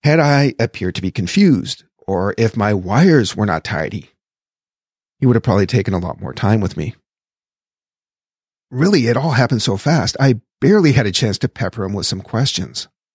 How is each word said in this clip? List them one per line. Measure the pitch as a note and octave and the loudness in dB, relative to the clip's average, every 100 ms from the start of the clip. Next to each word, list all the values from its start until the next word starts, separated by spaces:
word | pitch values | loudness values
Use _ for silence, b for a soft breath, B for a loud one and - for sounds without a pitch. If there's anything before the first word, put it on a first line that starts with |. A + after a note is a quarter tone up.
Had | D3 D#3+ | 2 2
I | D3 C#3+ C#3+ - | 4 2 2 0
appeared | A2+ - F#2 | -4 -4 -6
to | - | -4
be | F#2+ | -6
confused, | - F2 - G3+ A2+ - - _ _ - | -4 -2 2 4 2 -2 -12 _ _ -6
or | F#2 F#2+ - | -2 -2 0
if | A2+ A2+ | 0 0
my | G#2 | 0
wires | G2+ F#2 A2 F#3 D#3 G2+ F2+ | 0 0 2 4 4 2 -2
were | G#2 | -2
not | D#2+ | -2
tidy, | - D2+ D#2 F#2+ - _ _ _ _ _ _ _ _ _ _ _ | -4 -6 -6 -8 -14 _ _ _ _ _ _ _ _ _ _ _
he | C3 | 2
would | A2+ | 2
have | |
probably | - G2+ F#2+ | 2 0 2
taken | A2+ F#2+ F#2 | 0 -2 -4
a | |
lot | F2 - | -6 -10
more | - | -12
time | - G2 A2 | -2 0 2
with | F#2 - | 0 -4
me. | D#2 - _ _ _ _ _ _ _ _ _ _ _ _ _ _ _ _ _ | -8 -10 _ _ _ _ _ _ _ _ _ _ _ _ _ _ _ _ _
Really, | B2+ E3+ G3 A#2 | -2 2 2 2
it | A#2+ | 0
all | D#3 | 0
happened | A#2 - A#2+ | 0 2 0
so | - G2 | -2 -2
fast, | - D#3+ F2+ - | 0 0 0 0
I | C3+ A2+ _ _ | 0 0 _ _
barely | C3+ G#3 D#3+ | 2 4 4
had | C3+ G#2+ | 2 0
a | |
chance | F#2 A2 G2 | -2 -2 -2
to | - | -6
pepper | - F#2 - | -4 -8 -6
him | F#2+ | -6
with | G2+ - | -6 -6
some | F#2+ | -8
questions. | - A2+ C3 - F#2+ - - _ _ | -6 -2 -2 -2 -8 -10 -14 _ _